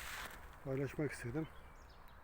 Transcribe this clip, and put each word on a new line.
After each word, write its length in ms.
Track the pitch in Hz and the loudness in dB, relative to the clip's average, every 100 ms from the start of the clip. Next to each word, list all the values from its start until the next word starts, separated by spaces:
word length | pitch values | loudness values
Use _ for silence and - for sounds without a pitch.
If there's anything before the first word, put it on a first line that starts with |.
| - - - - - - 135 | -2 -2 -4 -4 -8 -4 2
paylaşmak 460 | 135 135 - 147 | 4 4 4 4
istedim. 360 | - 120 139 160 - - - - - - - | 4 2 2 2 -2 -10 -10 -12 -12 -12 -12